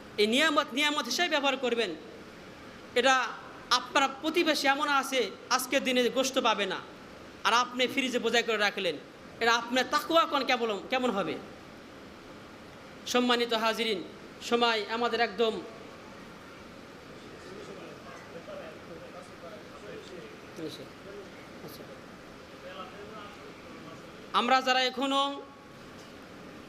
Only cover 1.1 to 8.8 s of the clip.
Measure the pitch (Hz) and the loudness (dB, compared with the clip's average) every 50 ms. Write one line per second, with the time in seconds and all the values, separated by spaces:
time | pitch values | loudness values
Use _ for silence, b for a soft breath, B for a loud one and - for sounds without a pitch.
1.1 | 247 - 349 339 311 285 269 277 262 262 254 240 233 226 220 185 156 - - - | 2 2 2 4 4 4 4 4 2 4 2 2 2 2 2 0 -2 -6 -8 -14
2.1 | - - - - - - - - - - - - - - - - - 247 240 269 | -14 -14 -16 -16 -16 -16 -16 -16 -16 -16 -16 -16 -16 -16 -12 0 2 6 6 8
3.1 | 262 262 240 214 - - - - - - - - 240 254 - - - 285 277 262 | 8 6 4 0 -4 -8 -12 -14 -14 -10 2 4 4 4 4 4 4 6 6 4
4.1 | - - - 320 311 349 320 320 294 294 277 269 277 277 302 294 285 269 254 269 | 2 0 -2 2 4 4 6 6 4 4 6 4 4 4 4 4 4 4 2 2
5.1 | 269 262 214 190 - - - - 240 254 262 - 285 269 - 254 247 254 247 220 | 2 2 2 2 -2 -8 0 2 2 2 4 4 2 4 4 6 4 6 4 4
6.1 | 180 262 262 262 - 262 220 226 214 196 202 190 165 135 - - - - - - | 4 4 2 4 2 4 4 4 4 4 2 0 0 -4 -6 -10 -16 -16 -16 -16
7.1 | - - - - - - - 196 220 240 247 240 247 247 254 240 - 277 262 254 | -16 -16 -16 -16 -12 0 2 6 6 6 4 4 2 2 2 2 2 2 0 2
8.1 | 240 240 202 226 214 233 226 226 220 208 208 196 202 202 | 2 2 2 4 4 4 4 4 2 4 4 2 2 2